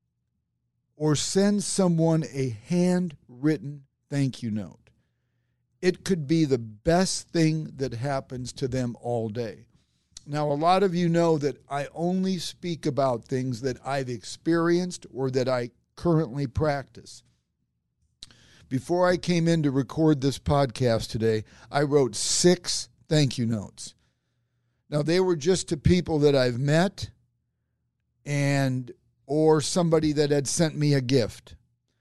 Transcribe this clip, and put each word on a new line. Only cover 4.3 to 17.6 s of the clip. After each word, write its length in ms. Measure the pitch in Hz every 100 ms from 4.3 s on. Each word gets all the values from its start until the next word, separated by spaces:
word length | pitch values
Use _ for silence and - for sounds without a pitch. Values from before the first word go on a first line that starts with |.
| -
you 80 | 117
note, 400 | 107 90 - _ _ _ _ _ _ _ _ _ -
it 220 | 180 180
could 220 | - 190 139
be 200 | 165 151
the 120 | 127
best 680 | 113 107 - 170 190 - -
thing 420 | 170 160 156 156 -
that 160 | 131
happens 600 | 120 135 135 131 127 123
to 120 | - 135
them 300 | 127 123 117
all 280 | 120 120 113
day. 380 | 104 113 95 - _ _ _ _ - -
Now, 220 | 147 151
a 40 |
lot 280 | 143 165 185
of 100 | 196
you 160 | 170 175
know 300 | 165 170 160
that 240 | 143 123 -
I 160 | 143 135
only 440 | - 170 185 185 185
speak 460 | - - 180 160
about 400 | 156 135 135 117
things 360 | - 131 131 117
that 160 | 131 123 127
I've 220 | 139 127
experienced 1000 | 120 - - - 170 165 170 180 175 -
or 160 | 120 135
that 180 | 131 127
I 220 | 127 123 _ _
currently 540 | - 175 160 160 135 139
practice. 760 | - 156 143 127 - - - _ _ _ _